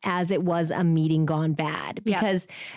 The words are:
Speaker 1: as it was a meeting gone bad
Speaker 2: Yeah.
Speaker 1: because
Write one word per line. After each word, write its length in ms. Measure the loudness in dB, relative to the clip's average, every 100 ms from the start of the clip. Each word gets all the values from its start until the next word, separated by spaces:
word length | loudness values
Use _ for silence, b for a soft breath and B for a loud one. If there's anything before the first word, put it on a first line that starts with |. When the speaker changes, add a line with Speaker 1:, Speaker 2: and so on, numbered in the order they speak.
Speaker 1:
as 260 | -2 0 0
it 120 | 0
was 280 | 0 0 0
a 140 | 0
meeting 400 | 2 4 4 2
gone 300 | 2 0 0
bad 460 | 0 -2 -4 -6 -6
Speaker 2:
Yeah. 160 | -2 0
Speaker 1:
because 260 | 2 0 -2 B B